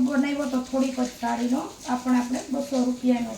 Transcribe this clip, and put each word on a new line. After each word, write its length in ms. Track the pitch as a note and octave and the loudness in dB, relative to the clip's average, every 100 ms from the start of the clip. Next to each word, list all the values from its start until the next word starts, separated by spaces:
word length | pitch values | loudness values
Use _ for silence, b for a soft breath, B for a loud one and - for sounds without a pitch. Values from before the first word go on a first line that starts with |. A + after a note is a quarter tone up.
| B3+ | 2
બનાવ્યો 440 | C4+ C#4+ C#4+ C4 | 2 2 0 0
તો 80 | B3+ | -2
થોડીક 360 | - C4 C4 B3+ | 0 0 0 0
જ 100 | B3 - | -4 -2
સાડીનો, 400 | A#3 A#3 A#3+ C#4 - - - | -2 0 0 0 -2 -8 -4
આ 80 | B3 | -2
પણ 200 | B3+ B3 | 2 2
આપણે 240 | A#3+ C4+ - | 2 -4 -4
બસો 320 | B3+ - C4 | -4 0 0
રૂપિયાનો 480 | B3 B3 B3 A#3+ A3+ | 2 2 2 2 0